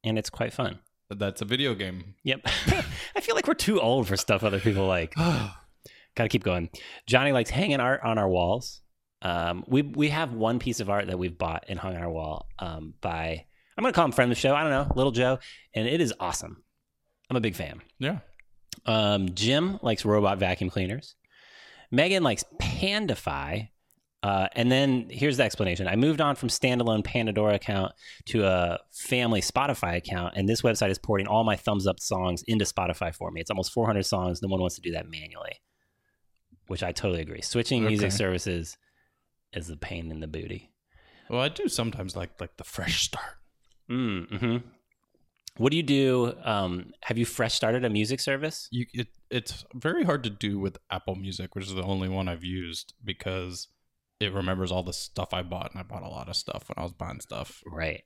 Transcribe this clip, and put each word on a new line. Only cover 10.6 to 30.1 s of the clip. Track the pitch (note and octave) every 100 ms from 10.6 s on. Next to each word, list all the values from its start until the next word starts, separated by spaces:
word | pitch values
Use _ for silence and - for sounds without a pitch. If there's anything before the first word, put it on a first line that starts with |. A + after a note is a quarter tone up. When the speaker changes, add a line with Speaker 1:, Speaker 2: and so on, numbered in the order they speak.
Speaker 1:
piece | B2+ A2+
of | G2+
art | G2+ G2
that | F#2
we've | F2+ E2+
bought | F2 E2 -
and | F2+
hung | F#2+ F2
on |
our | E2+
wall, | D#2+ D#2 D#2 - -
um, | F2 D#2+ D#2+ -
by, | F#2+ E2 E2 D#2+ - _ _ -
I'm |
gonna | B3
call | F3 D#3
him |
friend | C3+ B2
of | A#2
the |
show, | C3
I | C#3+
don't | D#3
know, | C3+ C#3+
Little | - C3+
Joe, | A#2 B2+ C3 - - -
and | A2+ A2+
it | E3
is | C3+ -
awesome. | F2+ - E2 - _ _ _ _ _ _ -
I'm | B2+
a |
big | A2 F2+
fan. | D#2 - - -
Speaker 2:
Yeah. | C3 F#3+ - - - - - - -
Speaker 1:
Um, | A2+ G#2 G2+ F#2+
Jim | F#2 A2 C#3+ F3+ G3
likes | A#2 G#2+ G#2+
robot | G#2 G2 G2
vacuum | F#2 F#2 F#2
cleaners. | - F#2 B2 - - _ _ - - - - -
Megan | A#2+ E3+ F#3+
likes | D3+ G2+ - -
Pandify. | - - F#3+ G#3 G#3 G#3 - C#3 C#3 G#2+ A2 _ _ _ _ -
Uh, | G2+ G2 F#2+
and | A#2+ A#2+
then | C3 C#3 B2+ A#2
here's | A#2+ C#3+ C3
the |
explanation. | A2 - F#2+ F2 F2+
"I | G#2
moved | C#3+ D3+
on | D3 C#3
from | B2
standalone | - B2+ B2 A#2 A2
Pandora | - B2 A2+ G#2+ G#2+
account | G2+ - G2 F#2+ - - - -
to | A2+ G2
a | F#2 F2 E2+ -
family | - - B2 A#2+ G#2+
Spotify | - C3 C#3+ B2+ F2 F2
account, | -